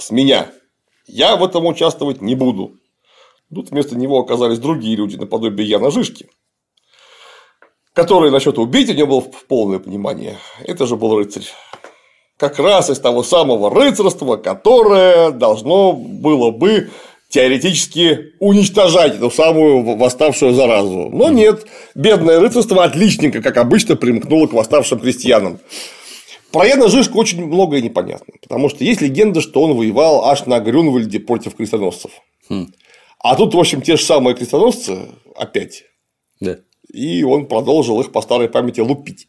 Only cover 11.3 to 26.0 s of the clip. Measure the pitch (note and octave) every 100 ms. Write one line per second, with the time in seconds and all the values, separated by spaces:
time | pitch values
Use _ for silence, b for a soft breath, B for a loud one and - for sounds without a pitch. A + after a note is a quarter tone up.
11.3 | - - B B B B B B B B
12.3 | - C#3+ C#3 E3+ G3 D#3+ C3+ B2 A#2+ B2
13.3 | E3+ D3 A#2 G2+ F3+ C#4 A3 G3 - C3+
14.3 | A2 - G2 G#3 B3 G#3+ G3 F#3 E3+ E3
15.3 | C3 A#2 G#2+ B2+ F#3 G3 D3 - - D3
16.3 | D3 A#2 A2 F3+ G#3+ - B B B B
17.3 | C3 B2+ C3 F3+ D#3+ - D#3 E3+ D3+ -
18.3 | - G3+ G3+ G3 G#3+ F#3 F3 D3+ G#2 A#2
19.3 | - D#3+ D#3+ D#3 C3+ A#2 A2 B2 - D3+
20.3 | C3+ C3+ B2 B2+ A2 G2+ F#2 - D3+ C#4+
21.3 | C4 G#3+ G#3+ - B B B F#3 G3+ D#3+
22.3 | E3 G#3 A#3+ - F#3 F3 D3+ G#3+ D3 D3
23.3 | A2+ A2+ A#2+ A#2+ G3 - D3+ A#2+ A#2 B2
24.3 | D#3 D3+ A#2 A2 D3 A#2+ A#2+ A#2+ A#2+ A#2+
25.3 | A2 F#2+ F2 - B B B